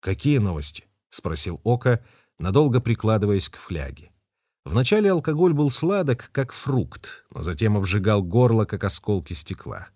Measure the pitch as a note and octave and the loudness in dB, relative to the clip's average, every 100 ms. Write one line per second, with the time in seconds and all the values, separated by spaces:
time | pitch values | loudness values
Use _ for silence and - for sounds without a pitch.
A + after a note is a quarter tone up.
0 | - F#2+ C#3+ C#3+ G#2 D#2+ C#2+ - _ _ | -4 -2 0 2 0 -4 -8 -14 _ _
1 | _ - - D#2+ - E2+ G#2 A#2+ B2+ A#2 | _ -10 -6 -6 -6 -4 0 0 2 0
2 | - _ _ _ E2+ G#2+ D3+ B2 B2 A2+ | -2 _ _ _ 0 2 4 2 0 0
3 | G#2+ A2 G2+ G2+ - - - E2+ C2+ C2 | 2 2 2 0 -2 -8 -10 -8 -8 -12
4 | - _ _ _ _ _ - F#2 B2+ G#3 | -20 _ _ _ _ _ -2 0 2 4
5 | G#3 F3+ D3+ D3+ F3+ D3 D3 - E3 G3+ | 4 2 0 2 2 4 2 2 0 0
6 | D#3+ A#2+ - - C3 - - C3 D2+ - | 0 -2 -2 -4 -4 -6 -2 -2 -2 -8
7 | - - _ - D#2+ D2 A2 G#2 F#2 G#2 | -18 -20 _ -10 -8 0 2 2 0 0
8 | G2 G#2 F#2 G#2+ B2 A2+ G#2+ G2+ G2+ - | 2 2 2 4 4 4 0 -2 -4 -4
9 | - G2+ - F2 - - - G1+ - | -4 -4 -4 -10 -10 -10 -12 -14 -16